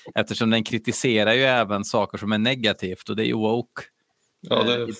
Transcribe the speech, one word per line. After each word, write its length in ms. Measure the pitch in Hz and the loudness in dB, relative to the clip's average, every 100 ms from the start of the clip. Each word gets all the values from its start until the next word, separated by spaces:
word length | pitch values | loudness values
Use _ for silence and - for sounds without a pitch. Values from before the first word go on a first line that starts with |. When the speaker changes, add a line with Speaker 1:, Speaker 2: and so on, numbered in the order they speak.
| - | -6
Speaker 1:
eftersom 360 | - 110 110 113 | -2 -2 0 2
den 140 | 113 | 2
kritiserar 680 | 107 113 - - 135 107 104 | 0 -4 -4 -2 2 2 4
ju 100 | 120 | 4
även 400 | 131 127 104 101 | 4 2 0 -2
saker 340 | 98 117 101 101 | -2 -2 -2 -4
som 140 | 104 | -2
är 60 | 107 | 0
negativt, 680 | 117 131 110 95 92 92 - | 0 0 0 0 -4 -6 -6
och 80 | 98 | -2
det 60 | |
är 20 | 117 | -2
ju 60 | 117 | 0
woke, 460 | 107 117 - - - _ _ _ _ _ | 0 -2 -4 -12 -18 _ _ _ _ _
Speaker 2:
Ja, 220 | - 117 | -2 0
det 200 | 113 120 | 2 0
Speaker 1:
eh, 40 | 117 | -4